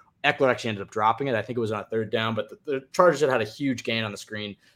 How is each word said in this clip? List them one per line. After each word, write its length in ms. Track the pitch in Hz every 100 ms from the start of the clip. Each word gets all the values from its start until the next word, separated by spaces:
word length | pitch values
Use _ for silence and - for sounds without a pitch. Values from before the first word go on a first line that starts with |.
| _ _
Eckler 260 | 143 143 135
actually 200 | 120 120
ended 140 | 101
up 80 | 95
dropping 360 | 107 107 117 139
it. 80 |
I 80 | 110
think 140 | 107 120
it 40 |
was 120 | 110
on 80 | 107
a 40 | -
third 240 | 113 110
down, 260 | 113 113 110
but 140 | 104
the, 80 | - -
the 180 | 135 -
Chargers 280 | - 180 139
had 100 | 143
had 100 | 127
a 40 |
huge 380 | 107 - 143 120
gain 220 | - 113
on 80 | 110
the 40 | 101
screen. 380 | - 107 104 98 _